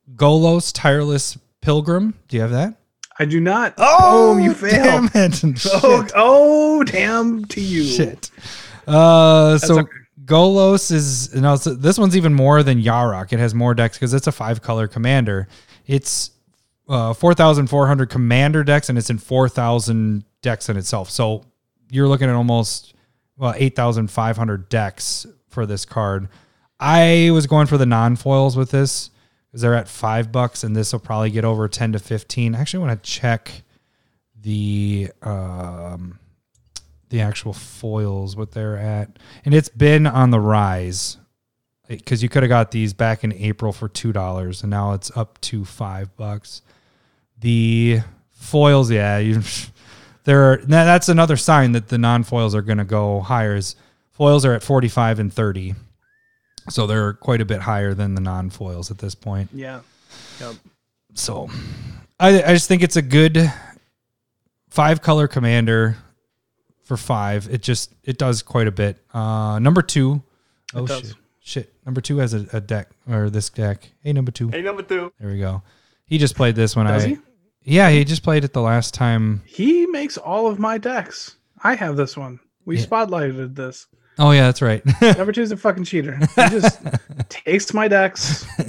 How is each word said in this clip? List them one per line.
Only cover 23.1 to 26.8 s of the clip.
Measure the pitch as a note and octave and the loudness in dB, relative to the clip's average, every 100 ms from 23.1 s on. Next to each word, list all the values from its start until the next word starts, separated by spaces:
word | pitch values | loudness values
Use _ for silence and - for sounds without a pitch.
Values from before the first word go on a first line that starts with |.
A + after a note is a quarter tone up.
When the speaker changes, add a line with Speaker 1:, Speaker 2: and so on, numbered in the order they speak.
| _ _ - | _ _ -8
Speaker 1:
well, | B2+ - | -6 -2
eight | C3+ B2+ | -2 0
thousand | A#2+ A2+ G#2+ | -2 -2 -4
five | - A2+ G#2+ | -2 -4 -2
hundred | A2+ G2 F#2 | -4 -6 -4
decks | A2+ G2+ - - - A3+ _ _ | -4 -4 -8 -10 -10 -12 _ _
for | B2+ G#2+ | -8 -6
this | G2+ - | -8 -6
card. | A#2+ G#2 G2 G2 - _ _ _ | -4 -4 -4 -8 -16 _ _ _
I | _ | _